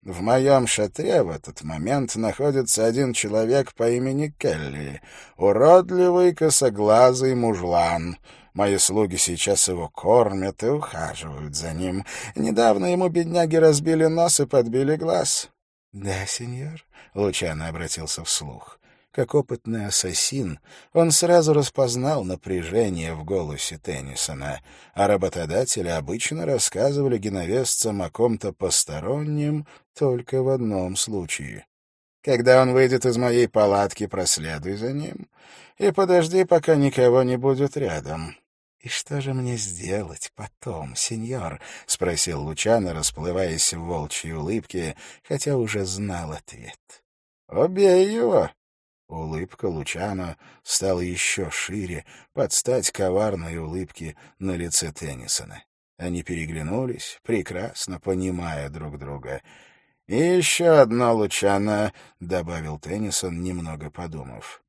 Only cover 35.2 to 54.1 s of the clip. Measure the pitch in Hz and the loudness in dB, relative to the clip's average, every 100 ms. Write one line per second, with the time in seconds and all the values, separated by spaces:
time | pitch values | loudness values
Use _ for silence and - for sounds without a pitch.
35.2 | - _ - - - _ 202 190 190 180 | -16 _ -20 -20 -20 _ 0 2 4 6
36.2 | 160 185 185 175 - 156 139 131 127 123 | 6 2 4 4 4 4 4 4 6 6
37.2 | 127 127 131 135 139 147 131 78 67 80 | 4 2 0 2 0 -2 -4 -4 -6 -8
38.2 | 80 - _ _ _ _ 123 - - 143 | -8 -12 _ _ _ _ -10 -8 -6 -6
39.2 | 135 131 123 120 101 85 82 98 92 78 | -4 -4 -2 -4 -6 -8 -4 -4 -4 -10
40.2 | - - 104 _ - 87 101 120 - 113 | -14 -14 -16 _ -10 -10 -8 -6 -4 -4
41.2 | 113 127 85 73 - - - - 90 82 | -8 -8 -8 -10 -16 -20 -8 -2 0 0
42.2 | - 78 73 78 107 117 92 80 76 - | -2 -2 -6 -4 2 2 2 -2 -4 -4
43.2 | 85 90 92 80 - 85 85 85 76 - | -4 -2 -2 0 -2 -2 -6 -6 -4 -8
44.2 | 80 80 78 110 - 95 80 71 - - | -8 -8 -4 -4 -6 -6 -6 -8 -18 -20
45.2 | _ 143 - 139 113 107 95 95 104 87 | _ -6 -2 -2 -2 -4 -4 -4 -6 -6
46.2 | 80 76 - 58 57 - _ - _ _ | -8 -12 -14 -20 -20 -20 _ -20 _ _
47.2 | _ _ _ 180 151 185 196 180 190 226 | _ _ _ 0 0 4 6 6 4 2
48.2 | 240 180 87 - _ _ _ _ _ 82 | 2 2 2 -6 _ _ _ _ _ -12
49.2 | 80 78 90 - 104 80 71 82 101 98 | -8 -8 -8 -8 -6 -6 -6 -6 -6 -6
50.2 | 87 80 - _ - - 95 90 90 87 | -8 -12 -20 _ -6 -4 0 -2 -2 -4
51.2 | - - 87 - - 98 92 82 - - | -4 -4 -6 -6 -8 -6 -8 -10 -12 -20
52.2 | _ - - - - 127 92 - 95 92 | _ -4 -2 -2 0 0 -2 -2 0 2
53.2 | 107 95 82 82 78 87 90 - 80 | 0 -2 -6 -8 -8 -8 -10 -10 -14